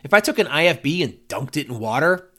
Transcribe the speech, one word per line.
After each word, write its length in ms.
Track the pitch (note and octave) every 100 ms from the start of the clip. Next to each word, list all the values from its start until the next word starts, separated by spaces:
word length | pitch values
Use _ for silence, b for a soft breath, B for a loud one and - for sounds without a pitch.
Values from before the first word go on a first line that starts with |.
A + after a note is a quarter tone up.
If 100 | C3+
I 80 | G#3
took 180 | G#3 G#3+
an 80 | D#3
I 200 | C#3+ E3+
F 160 | C#3+
B 200 | C#3+ F3
and 120 | C#3 - -
dunked 300 | A2+ C3+ D#3
it 120 | B2+
in 100 | A#2+
water, 500 | A2 A#2+ E3 F3+ F3+